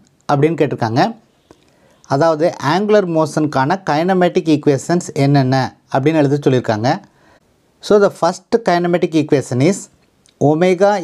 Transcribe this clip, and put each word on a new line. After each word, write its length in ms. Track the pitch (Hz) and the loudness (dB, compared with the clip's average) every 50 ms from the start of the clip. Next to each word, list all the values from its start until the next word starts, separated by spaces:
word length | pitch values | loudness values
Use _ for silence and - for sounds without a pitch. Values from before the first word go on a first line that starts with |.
| _ _ _ _ _ - 143 | _ _ _ _ _ -4 0
அப்படின்னு 220 | 143 147 160 165 | 0 0 0 0
கேட்டிருக்காங்க. 600 | 143 156 127 127 - 123 110 110 135 180 226 226 - _ _ _ _ _ _ _ _ _ _ _ _ _ _ _ _ | 0 -2 -2 -2 -4 -4 -2 0 0 -2 -2 -4 -8 _ _ _ _ _ _ _ _ _ _ _ _ _ _ _ _
அதாவது, 520 | _ - 143 139 160 165 160 151 165 175 - - - | _ -4 -2 0 2 0 0 0 -2 -2 -4 -4 -2
ஆங்குலர் 440 | 135 160 185 214 208 214 208 196 175 | -2 -2 0 0 2 2 2 2 0
மோஷனுக்கான 760 | 165 156 156 151 - 160 151 143 - 135 131 143 185 190 - - | 0 -2 -2 -2 -2 -2 -2 -2 0 -2 0 0 -2 -4 -4 -4
கைனமேட்டிக் 600 | 147 147 170 185 190 185 180 175 - 185 165 160 151 | -2 -2 0 0 0 2 0 0 0 -2 0 0 0
ஈக்குவேஷன்ஸ் 600 | 143 147 147 139 127 - - 170 180 - - - | 0 2 0 0 0 -2 -2 -4 -4 -4 -6 -4
என்னென்ன 640 | - 139 139 143 139 131 127 131 135 127 101 - _ _ _ | -2 0 2 2 2 2 2 0 -2 -2 -4 -8 _ _ _
அப்படின்னு 220 | - 135 131 151 160 | -4 -2 0 0 2
எழுத 260 | 156 143 135 143 143 143 | 2 2 0 0 0 0
சொல்லியிருக்காங்க. 580 | 151 131 123 117 - 110 104 110 131 160 202 - _ _ _ _ _ _ _ _ _ _ _ _ _ _ _ | 0 0 0 0 -2 -2 -2 -2 -2 -2 -4 -8 _ _ _ _ _ _ _ _ _ _ _ _ _ _ _
So, 220 | - - 208 214 | -2 2 2 4
the 100 | 202 180 - - | 4 2 0 -2
first 480 | 170 170 180 - - _ - 226 233 185 | -2 -2 -2 -4 -4 _ -2 -2 0 0
kinematic 440 | 175 175 175 175 175 170 175 170 156 160 147 | 0 0 0 0 0 0 -2 0 0 -2 0
equation 360 | 147 151 135 123 - 123 123 | 2 0 -2 0 -2 -2 0
is 160 | 135 170 196 196 - - _ _ _ _ _ _ _ _ _ _ | 0 0 0 -2 -6 -16 _ _ _ _ _ _ _ _ _ _
omega 500 | 139 143 156 156 180 185 185 170 202 202 208 196 | 0 0 2 2 2 2 2 2 2 2 2 0